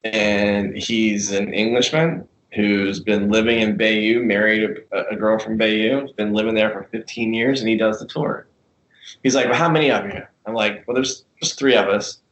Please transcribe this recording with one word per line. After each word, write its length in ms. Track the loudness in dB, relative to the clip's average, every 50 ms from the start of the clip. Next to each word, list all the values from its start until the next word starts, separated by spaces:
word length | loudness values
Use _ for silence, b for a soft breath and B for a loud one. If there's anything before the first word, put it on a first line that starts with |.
| -8
And 720 | -4 -2 0 0 0 0 2 0 0 0 0 -2 -4 -6
he's 560 | -8 -6 -2 0 0 2 2 0 -2 -4 -2
an 200 | -2 -2 -4 -2
Englishman 760 | -2 -2 0 2 2 2 0 2 2 0 0 0 -2 -6 -10 _ _ _ _ _ -2
who's 460 | 0 2 2 2 2 0 -2 -4 -4
been 280 | -2 0 0 0 2 2
living 280 | 2 2 4 2 2 2
in 160 | 2 0 0
Bayeux, 460 | 2 2 2 2 2 2 2 2 2
married 560 | 2 2 2 2 2 2 2 2 0 -2 -4 -8 -10 _
a, 60 | -6 -4 -4 -4
a 60 | -4
girl 220 | -2 2 2 2 0
from 180 | 0 -4 -2 0
Bayeux, 480 | 2 2 2 2 2 2 0 0 -2 -6 -6
been 160 | -4 -2 0
living 220 | 0 0 0 0 2
there 160 | 2 0 0
for 140 | -2 -6 -10 -10
fifteen 420 | -10 -10 -10 -10 -8 -4 -4 -2 -2
years, 260 | 0 0 0 0 0
and 80 | 0 0
he 80 | 2
does 220 | 2 2 0 0 -2
the 80 | -10
tour. 400 | -8 -6 -4 -4 -4 -6 -8 -12 _ _ _ _ _ _ _ _ B B B B B B B 0
He's 100 | 2 2
like, 120 | 2 2
"Well, 100 | 2 2 2
how 100 | 2 2
many 220 | 4 4 4 4
of 140 | 2 0 -2
you?" 160 | -4 -8 -10 -12 -16 _ _ _
I'm 80 | -6 -2
like, 300 | -2 -2 -2 -2 -6 -8
"Well, 80 | -4 -2
there's 300 | -2 -2 -2 -6 -12 _ _ _ _
just 160 | -8 -8 -6 0
three 160 | 2 4 4
of 140 | 4 4 4
us." 320 | 0 0 -2 -6 -14 _ _ _